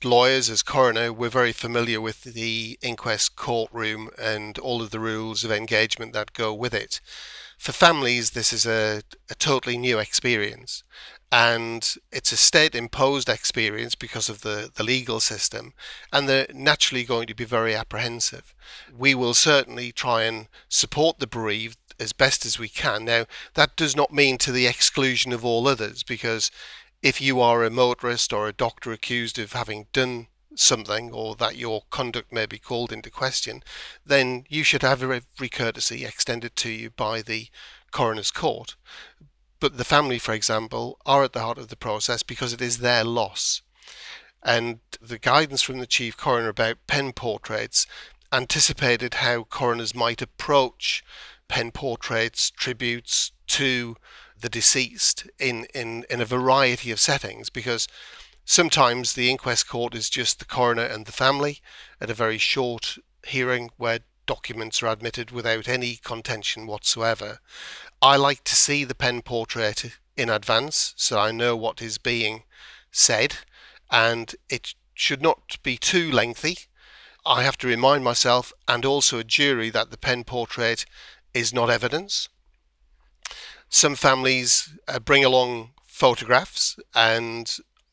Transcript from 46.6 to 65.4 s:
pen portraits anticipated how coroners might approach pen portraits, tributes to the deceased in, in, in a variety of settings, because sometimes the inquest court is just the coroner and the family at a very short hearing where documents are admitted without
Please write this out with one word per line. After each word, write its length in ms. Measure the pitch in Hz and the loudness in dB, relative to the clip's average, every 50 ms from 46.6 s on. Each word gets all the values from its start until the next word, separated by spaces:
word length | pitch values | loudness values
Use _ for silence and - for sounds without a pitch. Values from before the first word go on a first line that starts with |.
| 113 113 117 - _ | 0 0 -2 -4 _
pen 260 | - - 147 139 131 | -2 -2 0 -2 -2
portraits 720 | - - 131 117 104 - - - 107 110 113 113 - - - - - - - - - _ _ _ | -6 -6 -4 -4 -4 -4 -6 -6 -6 -6 -4 -2 -2 -2 -2 -2 -6 -16 -20 -20 -20 _ _ _
anticipated 840 | - 127 127 - - 156 - - 131 - 147 123 120 110 123 120 - | 0 0 0 0 2 4 4 4 4 4 4 4 4 2 0 -2 -2
how 300 | - 127 120 120 117 110 | 0 0 2 0 0 -2
coroners 500 | - - - 127 120 117 117 113 107 120 | -6 -4 -2 0 0 0 0 -2 -4 -2
might 280 | 123 117 117 117 - | 0 0 0 0 -2
approach 840 | 120 - _ - - - 147 139 127 123 - - - - - - - - - - - - - _ _ | -8 -10 _ -6 0 4 4 4 4 4 0 -4 -4 -4 -4 -4 -6 -12 -20 -20 -20 -20 -20 _ _
pen 260 | - - - 117 120 | -4 -2 -2 -2 -4
portraits, 800 | - - 139 135 113 - - - 120 113 113 113 - - - - | -6 -6 -6 -4 -4 -4 -4 -2 0 0 0 0 0 0 -2 -2
tributes 840 | - - - 127 123 110 127 120 120 120 - - - - - - - _ _ - | -2 -4 -4 -4 -4 -2 -2 -2 -2 -4 -4 -2 0 0 0 -2 -6 _ _ -2
to 480 | - - 139 131 127 123 120 117 113 - _ - - - - - _ - | 0 0 2 2 0 0 -2 -6 -10 -16 _ -20 -20 -20 -20 -20 _ -10
the 80 | 117 120 | -8 -6
deceased 800 | 107 120 104 - - 139 127 117 120 107 - - - - - - - - | 0 4 4 6 6 4 0 -2 -2 0 0 0 0 0 -6 -14 -8 -4
in, 280 | 139 127 120 113 113 - - | -4 -2 -2 -4 -8 -10 -8
in, 320 | 139 117 117 117 117 123 - | -8 -8 -6 -8 -8 -8 -6
in 140 | 131 120 | -4 -2
a 20 | 120 | -2
variety 640 | 110 123 127 127 131 131 139 135 123 120 - - 120 | -2 -2 0 2 4 4 4 4 2 2 -2 -4 -4
of 80 | 110 - | 0 2
settings, 520 | - - 143 135 - 101 113 110 110 - | 2 2 2 0 -4 -8 -10 -12 -12 -12
because 360 | - 123 110 123 117 113 - - - - - - - - - - _ _ _ | -10 -8 -4 -4 -2 -2 -4 -6 -8 -14 -20 -20 -20 -20 -20 -20 _ _ _
sometimes 640 | - - - 170 156 - 156 135 120 120 127 123 - | 4 4 4 4 4 4 6 6 6 4 2 -2 -4
the 180 | - 131 123 123 | -2 0 0 0
inquest 380 | 135 131 - 127 120 - - - | 0 0 -2 -2 0 0 -2 -2
court 260 | - 120 120 120 - | -4 -6 -6 -6 -6
is 140 | 113 107 - | -6 -6 -4
just 300 | - 131 120 - - - | -2 -2 -2 -2 -2 -4
the 80 | - | -6
coroner 380 | - - 127 123 120 117 117 117 | -6 -2 2 2 2 2 0 -2
and 200 | 123 113 107 107 | -4 -6 -8 -10
the 80 | - | -6
family 460 | - - 127 135 139 139 147 147 147 - _ - - - - - - - | -2 2 2 2 4 2 0 -4 -4 -8 _ -20 -20 -20 -20 -20 -16 -10
at 80 | - 110 | -8 -6
a 60 | 117 | -4
very 240 | 107 117 110 110 107 | -2 -2 0 0 0
short 580 | - - - 139 127 123 120 113 - - - - - _ _ _ - | 0 0 0 0 -2 -2 -4 -6 -8 -8 -10 -10 -16 _ _ _ -12
hearing 420 | - - 131 127 127 123 120 120 117 - | -6 -4 -2 0 0 -2 -2 -4 -8 -8
where 220 | - 123 117 113 117 - _ _ _ _ | -4 -2 -2 -2 -2 -6 _ _ _ _
documents 580 | - 135 - - - 117 113 110 110 - - | -8 -8 -6 -8 -10 -10 -8 -6 -4 -4 -2
are 100 | 117 113 | 0 -2
admitted 400 | 110 104 113 117 - 123 117 113 | -2 -2 -4 -6 -6 -8 -10 -10
without 360 | 123 123 | -8 -4